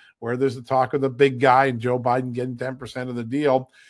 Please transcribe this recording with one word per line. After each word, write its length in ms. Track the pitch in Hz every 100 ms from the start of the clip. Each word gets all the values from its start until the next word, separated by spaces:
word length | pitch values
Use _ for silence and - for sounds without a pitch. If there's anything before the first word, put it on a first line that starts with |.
| _ _
where 180 | 117 123
there's 200 | 135 120
the 60 |
talk 320 | 117 131 127
of 60 | 143
the 100 | 135
big 280 | 120 139 123
guy 280 | 131 127 135
and 120 | 120
Joe 200 | 123 123
Biden 340 | 120 127 127
getting 240 | 120 127 120
ten 200 | 127 131
percent 320 | 120 131 127
of 80 | 120
the 80 |
deal. 460 | 113 139 147 131 131 _ _